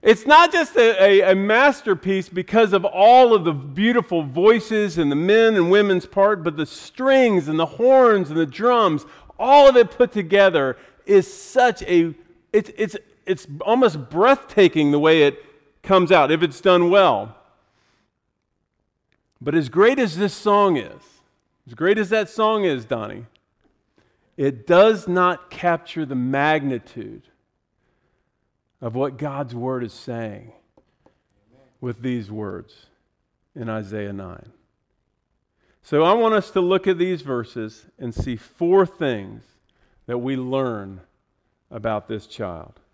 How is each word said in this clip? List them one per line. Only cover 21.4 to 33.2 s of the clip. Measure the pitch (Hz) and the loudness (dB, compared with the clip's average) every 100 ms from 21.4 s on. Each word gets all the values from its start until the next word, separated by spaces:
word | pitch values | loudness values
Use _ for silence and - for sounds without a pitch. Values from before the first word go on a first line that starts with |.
| _ _ _ | _ _ _
as | |
great | 117 170 214 | -6 -2 -2
as | 196 | -2
that | 220 202 | -4 -4
song | - 220 220 | -4 -2 0
is, | 196 135 113 | -2 -4 -6
Donnie, | 120 107 98 117 _ _ _ _ _ _ _ _ _ _ - | -10 -10 -14 -20 _ _ _ _ _ _ _ _ _ _ -6
it | 139 123 107 | -6 -6 0
does | 175 214 214 175 | 4 4 2 -4
not | 180 180 175 - | -2 -2 -4 -12
capture | - 175 165 - 170 147 | -6 -4 -4 -8 -12 -8
the | 131 | -6
magnitude | 123 139 147 156 139 123 - - 104 110 _ _ _ _ _ _ _ _ _ _ _ _ _ _ _ _ | -4 -2 -2 -2 -4 -8 -10 -18 -18 -18 _ _ _ _ _ _ _ _ _ _ _ _ _ _ _ _
of | 120 117 | -12 -6
what | 139 131 | -8 -6
God's | 147 139 135 | -12 -10 -12
word | 120 127 127 | -10 -8 -8
is | 117 | -10
saying | - - 117 113 101 113 _ _ _ _ _ _ _ _ _ _ _ _ _ | -14 -14 -12 -12 -14 -20 _ _ _ _ _ _ _ _ _ _ _ _ _
with | 127 110 | -14 -10
these | 127 123 104 | -8 -8 -10
words | 107 104 95 - _ _ _ _ _ | -12 -12 -12 -18 _ _ _ _ _